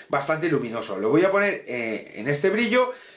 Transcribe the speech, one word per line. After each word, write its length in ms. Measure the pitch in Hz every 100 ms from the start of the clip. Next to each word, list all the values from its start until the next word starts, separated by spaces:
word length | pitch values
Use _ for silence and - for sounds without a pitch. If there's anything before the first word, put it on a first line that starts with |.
| -
bastante 400 | 139 147 156 170
luminoso. 480 | 135 120 113 107 95
Lo 140 | 107
voy 140 | 151
a 80 | 190
poner, 320 | 202 202 170 -
eh, 460 | 123 113 107 -
en 140 | 101 123
este 220 | 143 190
brillo, 420 | 214 226 247 247 - -